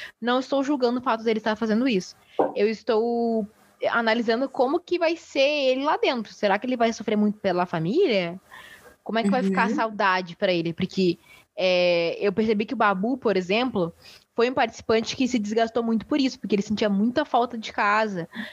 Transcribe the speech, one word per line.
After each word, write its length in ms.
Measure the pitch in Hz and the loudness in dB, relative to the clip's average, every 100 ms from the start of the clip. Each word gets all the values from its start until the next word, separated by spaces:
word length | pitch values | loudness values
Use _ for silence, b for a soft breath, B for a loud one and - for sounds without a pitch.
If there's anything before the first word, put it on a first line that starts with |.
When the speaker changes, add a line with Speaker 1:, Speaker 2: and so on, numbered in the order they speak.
| B _ | B _
Speaker 1:
Não 220 | 226 254 | 0 0
estou 240 | 254 277 | 0 -2
julgando 360 | 269 294 247 247 | 0 0 0 0
o 20 | |
fato 200 | 262 226 | -2 -2
dele 160 | 226 220 | 0 0
estar 160 | 220 | -2
fazendo 320 | 214 226 214 269 | -2 0 0 2
isso. 300 | 202 - - B B - - | 0 -2 -18 B B -2 0
Eu 100 | 208 | 0
estou 800 | 214 - 220 233 233 233 226 208 _ _ _ - | 0 -2 0 0 0 0 -2 -4 _ _ _ -2
analisando 580 | 226 226 226 233 233 262 | 0 0 0 0 0 -2
como 320 | - 262 339 | 0 0 0
que 180 | - 349 | -2 0
vai 180 | 330 330 | 0 -2
ser 220 | - 311 | -4 0
ele 460 | 269 302 262 254 | 2 2 2 2
lá 120 | 285 381 | 0 0
dentro. 360 | 427 254 208 | 0 0 -6
Será 260 | - 208 196 | -2 0 0
que 80 | 247 | 0
ele 100 | 254 | 0
vai 160 | 226 | 0
sofrer 240 | 226 214 214 | 0 -2 2
muito 220 | 208 208 | 2 0
pela 260 | 196 180 | -2 0
família? 760 | 180 170 160 285 392 202 170 185 B B B B B B | 0 -2 0 2 2 2 -2 -8 B B B B B B
Como 140 | - 220 | -4 -2
é 60 | |
que 60 | 202 | 0
vai 120 | 247 | 0
ficar 220 | 190 190 | 0 0
a 40 | 180 | 0
Speaker 2:
Uhum. 60 | 269 | 0
Speaker 1:
saudade 600 | 226 208 202 185 180 170 | -4 0 0 0 -4 -4
pra 160 | 196 | 0
ele? 200 | 175 165 | 0 -2
Porque, 460 | 165 185 - 185 170 B B B - | -4 -4 0 0 0 B B B -2
é, 600 | 185 180 180 170 170 - | 2 4 4 2 0 0
eu 120 | 202 | -2
percebi 340 | 190 220 214 226 | 0 0 0 -2
que 80 | |
o 20 | 233 | 0
Babu, 400 | 214 185 220 262 | 2 2 -2 -2
por 200 | 233 190 | 0 0
exemplo, 560 | 175 208 254 214 170 B B B _ | 0 0 0 -2 -4 B B B _
foi 160 | - 233 | 0 0
um 40 | |
participante 600 | 285 233 - - 226 226 - | 2 -2 -2 0 0 0 -2
que 120 | 254 | 0
se 100 | 247 | 0
desgastou 440 | 208 214 226 247 | -2 0 0 0
muito 240 | 233 226 - | 0 -2 0
por 140 | 294 | 0
isso, 180 | 262 - | 0 -2
porque 140 | - | -2
ele 80 | 208 | -2
sentia 260 | - 208 214 | 0 0 0
muita 360 | 196 220 247 | 2 2 0
falta 320 | 294 240 254 233 | 0 0 0 -4
de 160 | 214 | -8
casa. 560 | - 208 214 220 185 165 226 B | -2 2 2 0 -4 -8 -10 B